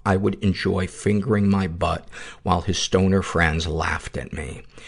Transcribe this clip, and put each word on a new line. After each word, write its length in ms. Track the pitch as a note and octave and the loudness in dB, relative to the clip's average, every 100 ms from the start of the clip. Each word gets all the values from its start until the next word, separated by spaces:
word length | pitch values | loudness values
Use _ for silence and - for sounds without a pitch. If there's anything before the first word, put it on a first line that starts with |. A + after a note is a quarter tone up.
| G2+ | 0
I 100 | F#2+ | 2
would 260 | G2+ G2 | 2 0
enjoy 460 | G2+ F2 F#2+ F#2 F2+ | 0 0 0 0 -4
fingering 640 | - G#2+ G#2 G2 G#2 G2 | -2 0 0 2 2 4
my 180 | G2 F#2 | 2 0
butt 400 | E2+ E2+ E2 - - - - | -2 -2 -2 -8 -16 -16 -6
while 180 | F#2 F2+ | 0 0
his 160 | G2 F#2 | 0 -2
stoner 440 | - F#2 F#2+ F#2+ | 2 4 4 4
friends 460 | - E2+ E2 D#2+ D#2+ | 2 2 2 2 -2
laughed 480 | D#2+ E2+ D#2+ - - | -2 -2 -4 -6 -10
at 160 | - | -10
me. 300 | - D2 - - - | -10 -10 -12 -16 -20